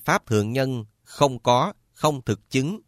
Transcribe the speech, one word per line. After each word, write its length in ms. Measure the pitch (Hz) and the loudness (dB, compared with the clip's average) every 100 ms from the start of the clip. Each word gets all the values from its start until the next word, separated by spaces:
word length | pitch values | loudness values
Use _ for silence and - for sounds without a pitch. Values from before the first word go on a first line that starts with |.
| - | -2
Pháp 200 | 185 - | -2 0
Thượng 280 | 107 104 | 0 0
Nhân 320 | 127 131 127 110 _ | -2 -2 -4 -8 _
không 360 | _ - 143 123 | _ 0 0 2
có, 340 | - 120 165 - _ | 2 2 0 -6 _
không 300 | _ 151 143 | _ -2 -2
thực 280 | - 104 _ | -2 -4 _
chứng, 300 | 131 135 214 | -2 -2 -4